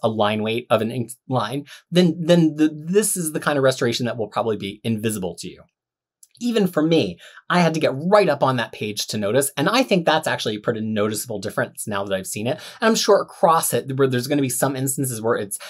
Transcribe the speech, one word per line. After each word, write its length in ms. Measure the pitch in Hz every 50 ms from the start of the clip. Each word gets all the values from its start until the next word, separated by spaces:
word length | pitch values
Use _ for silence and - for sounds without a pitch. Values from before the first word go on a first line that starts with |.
| -
a 60 | 113
line 340 | 110 110 104 104 110 107 107
weight 240 | 110 113 123 - -
of 120 | 120 110
an 100 | 107 110
ink 200 | 131 123 113 - - - _
line, 380 | - 131 120 104 110 135 143 - - - - _ _
then, 240 | 165 180 185 160 165 175
then 360 | 156 165 175 170 160 156 147
the, 140 | 156 156 156 151
this 420 | 151 156 170 190 214 214 - -
is 180 | 180 165 156 156
the 60 | 165
kind 180 | - 156 147
of 60 | 139 135
restoration 420 | 131 127 - 135 117 113 - 123
that 120 | 113 117
will 100 | 117 104
probably 300 | 104 - 110 110 113 104
be 240 | 98 104 98 104 - -
invisible 520 | 117 113 107 110 110 107 101 92 87 85
to 120 | - -
you. 160 | 85 - - - _ _ _ _ _ _ _ _ _ _ _ _ _ _ _ 240
Even 220 | 240 220 233 196
for 160 | 180 - 151
me, 380 | 151 165 165 151 107 92 87 - - - - - - -
I 80 | 170 175
had 160 | 170 160 160
to 40 | 160
get 120 | 143 120 131
right 360 | 135 165 185 214 208 196 196
up 120 | - -
on 140 | 147 131 127
that 160 | 120 113 -
page 340 | - - 113 107 101 - -
to 100 | - 113
notice. 340 | 107 101 101 117 139 139 - -
And 120 | 139 151 196
I 140 | 220 262 247
think 220 | - 202 180 165
that's 220 | 160 156 156 -
actually 280 | 123 123 - - 117 107
a 40 | 104
pretty 220 | - 127 113 107
noticeable 560 | 110 110 110 104 104 107 110 104 - 123 107
difference 480 | 101 104 101 - 135 120 - - - -
now 180 | 110 101 196 101
that 120 | 101 95
I've 100 | 190 185
seen 220 | - - 214 107
it. 60 | 131 160 - - - - -
And 80 | 233
I'm 80 | 220 220
sure 260 | - - 226 196 -
across 520 | - - - - 196 170 160 165 - - -
it, 220 | 120 - 135 135
where 120 | 135 139
there's 180 | 131 123 123 123
gonna 160 | 143 147 147
be 80 | 139 127
some 260 | - - 139 139 135
instances 460 | 131 131 135 - 147 135 127 117 107
where 140 | 110 117 120
it's 240 | - 104 98 - - -